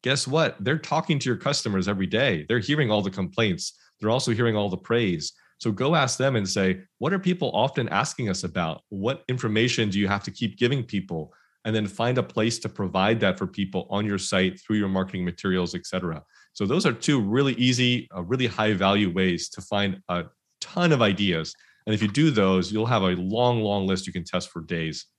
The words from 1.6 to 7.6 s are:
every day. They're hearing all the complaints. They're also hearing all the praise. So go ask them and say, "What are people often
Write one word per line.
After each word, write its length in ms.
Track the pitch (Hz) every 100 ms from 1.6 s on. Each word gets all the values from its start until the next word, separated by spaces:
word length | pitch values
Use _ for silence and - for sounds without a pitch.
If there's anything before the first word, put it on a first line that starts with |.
| 120 98 92
every 180 | 98 92
day. 380 | 107 135 85 73
They're 120 | 120
hearing 300 | 107 151 123
all 120 | 107
the 100 | 98
complaints. 640 | 95 90 - 110 82 - - _ _
They're 100 | 107
also 220 | 123 127
hearing 240 | 110 120 107
all 140 | 101
the 80 | 92
praise. 560 | - 117 107 82 - _ _ _
So 140 | 120
go 240 | 101 135 165
ask 220 | 127 -
them 180 | 135 120
and 120 | 95
say, 340 | 104 95 92 - _
"What 160 | 135
are 60 | 196
people 300 | 185 175 139
often 340 | 98